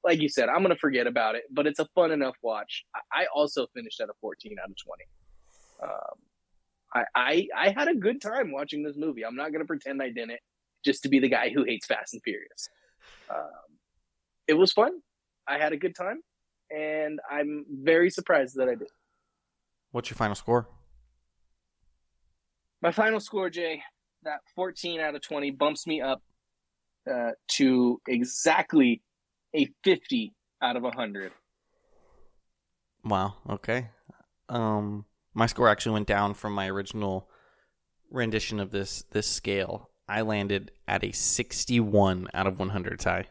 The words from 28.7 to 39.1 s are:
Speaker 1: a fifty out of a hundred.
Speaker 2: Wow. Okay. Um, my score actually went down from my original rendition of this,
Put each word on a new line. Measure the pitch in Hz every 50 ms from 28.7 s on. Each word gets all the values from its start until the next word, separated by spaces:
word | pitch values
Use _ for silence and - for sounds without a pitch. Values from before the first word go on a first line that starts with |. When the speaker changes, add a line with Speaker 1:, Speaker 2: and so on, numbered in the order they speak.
| - 156 135 123 117 113 _ _ _ _ _ _ _ _ _ _ -
Speaker 1:
a | 156 143 - _ _ -
fifty | 190 185 - _ - 135 120 110 104 _ _ _ _ _ _
out | 139 123 120
of | 123 120
a | 127
hundred. | 120 131 120 104 101 101 95 92 - _ _ _ _ _ _ _ _ _ _ _ _ _ _ _ _ _ - - _ _ _ _ _ _ _ _ _ _ _ _ _ _ _
Speaker 2:
Wow. | 107 104 92 95 98 98 - - -
Okay. | 104 98 - - 113 127 127 110 - _ _ _ - _ _ _ _ _ _ -
Um, | - 120 113 110 107 104 104 104 104 104 104 _ _ _ _ _ _
my | 110 113
score | 117 - - 123 113
actually | 104 - - 117 110
went | 107 104 -
down | 104 101 101 101 101
from | - - 107 104
my | 98 98 95
original | 95 98 101 - - 110 104 98 95 95 95 _ _ _ _ _ _ _ _ _ _ _ _ _ _ _ _ _
rendition | - 131 120 113 107 110 - - 113 107
of | 98 95
this, | - 98 98 - - - - _